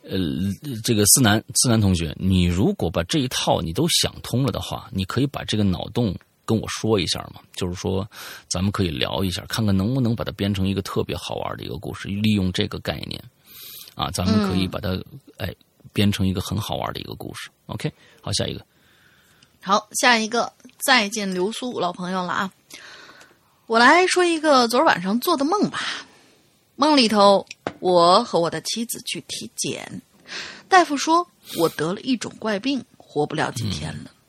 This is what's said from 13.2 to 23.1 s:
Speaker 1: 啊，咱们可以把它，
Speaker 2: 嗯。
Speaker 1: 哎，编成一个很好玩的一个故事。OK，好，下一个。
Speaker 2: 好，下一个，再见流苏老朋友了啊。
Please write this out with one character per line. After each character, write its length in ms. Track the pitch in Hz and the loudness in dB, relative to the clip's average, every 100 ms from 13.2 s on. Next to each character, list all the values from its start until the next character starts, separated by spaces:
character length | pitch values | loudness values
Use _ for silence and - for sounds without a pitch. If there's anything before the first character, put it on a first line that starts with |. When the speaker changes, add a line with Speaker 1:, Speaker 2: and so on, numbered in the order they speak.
| - _ - - - - - | -14 _ -20 -20 -20 -18 -18
Speaker 1:
啊， 160 | - 71 | -8 -6
咱 160 | - 92 | -2 0
们 220 | 214 196 | 2 2
可 80 | 92 | 0
以 100 | 92 | -2
把 140 | - | -4
它， 80 | 98 | -4
Speaker 2:
嗯。 160 | 92 - 139 - - | -6 -8 -20 -20 -10
Speaker 1:
哎， 180 | - - _ _ - | -10 -10 _ _ -8
编 180 | - 101 | 2 2
成 160 | - 95 | 2 0
一 60 | |
个 80 | 92 | 0
很 180 | - 95 | -4 -6
好 180 | - 65 | -4 -4
玩 140 | - | -4
的 60 | - | -6
一 20 | |
个 120 | - | -10
故 200 | - - | -10 -10
事。 160 | - - _ - | -12 -16 _ -10
OK， 260 | 113 151 _ _ _ | -6 -6 _ _ _
好， 100 | - | -6
下 140 | 98 67 | -4 -4
一 80 | |
个。 100 | 69 - _ _ _ _ _ _ _ _ _ | -6 -14 _ _ _ _ _ _ _ _ _
Speaker 2:
好， 280 | 190 208 - | 0 0 0
下 240 | - 262 226 | 0 4 4
一 100 | 220 | 0
个， 240 | 233 180 _ - _ | -2 -4 _ -20 _
再 240 | - 254 202 | 2 2 2
见 240 | 220 196 | -4 -4
流 180 | 185 190 | -2 -4
苏 260 | 220 254 123 | -4 -6 -4
老 140 | 175 | -4
朋 200 | 180 180 | -4 -6
友 100 | 185 | -4
了 100 | 180 | -4
啊。 180 | - 190 _ _ - - - - | -4 -4 _ _ -20 -20 -20 -20